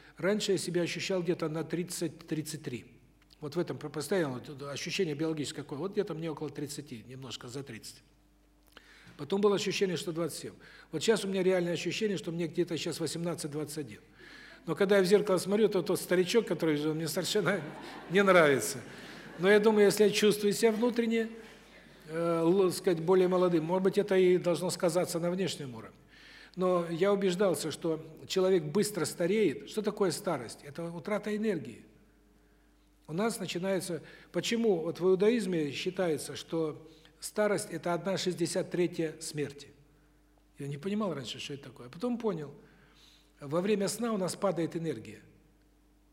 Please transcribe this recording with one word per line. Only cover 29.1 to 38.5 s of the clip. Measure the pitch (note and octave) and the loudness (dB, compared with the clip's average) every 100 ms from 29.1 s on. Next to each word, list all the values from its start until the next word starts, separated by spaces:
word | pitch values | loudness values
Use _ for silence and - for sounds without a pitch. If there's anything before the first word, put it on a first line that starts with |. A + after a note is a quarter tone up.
| - E3+ A3 F#3+ B2 - | 0 0 4 2 0 -6
Что | - | -6
такое | G#3 G3+ F#3+ | -4 0 0
старость? | - F#3 D3 A2 - | 0 -4 -4 -6 -14
Это | D3 C#3 E3+ | -14 -10 -10
утрата | E3+ - G#3 G#3+ G#3 | -8 -6 -4 -4 -2
энергии. | A3 E3+ A#2+ G#2+ - - _ _ _ _ _ _ _ _ _ _ - | -2 -2 -6 -14 -20 -20 _ _ _ _ _ _ _ _ _ _ -8
У | |
нас | D#3+ A3+ - | -2 -2 -2
начинается, | F3+ F3 F#3+ F#3+ - D#3+ - - - | -6 -4 -2 -2 -2 -6 -10 -20 -8
почему | F3 E3+ A#3 A#3 F3 | -4 -2 2 2 2
вот | E3 D3+ | 0 0
в | F3+ | 2
иудаизме | F#3 G#3 B3 F#3+ E3+ D3 | 4 4 2 0 -2 -2
считается, | B2 F#3 F3 F3+ C#3+ - B2+ | -4 -4 -2 0 -2 -4 -12
что | - E3 D#3 C3+ - - - _ | -6 -4 -2 -6 -16 -20 -20 _
старость — | - - G#3 F#3+ - | -8 0 0 0 -4
это | E3 F3 | -6 -2
одна | E3+ F#3+ F#3 | -2 -2 -2
шестьдесят | F3+ D#3+ E3+ | -2 -2 -2